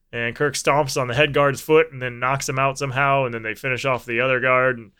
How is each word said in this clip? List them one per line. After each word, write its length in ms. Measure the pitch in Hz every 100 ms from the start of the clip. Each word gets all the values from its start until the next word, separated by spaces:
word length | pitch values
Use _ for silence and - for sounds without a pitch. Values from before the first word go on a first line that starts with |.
| _
and 240 | 120 117 120
Kirk 200 | 147 139
stomps 440 | - 143 139 143
on 80 | 127
the 60 | 120
head 180 | 151
guard's 280 | 143 143 127
foot 300 | - 156 160
and 100 | 135
then 180 | 127 120
knocks 300 | 127 135 -
him 80 | 131
out 180 | 139 135
somehow, 460 | 139 127 139 139 127
and 80 |
then 100 | 117
they 100 | 110 104
finish 300 | 135 123 139
off 200 | 120 123
the 140 | 117
other 180 | 131 127
guard, 380 | 131 127 131 123
and 120 | 104 _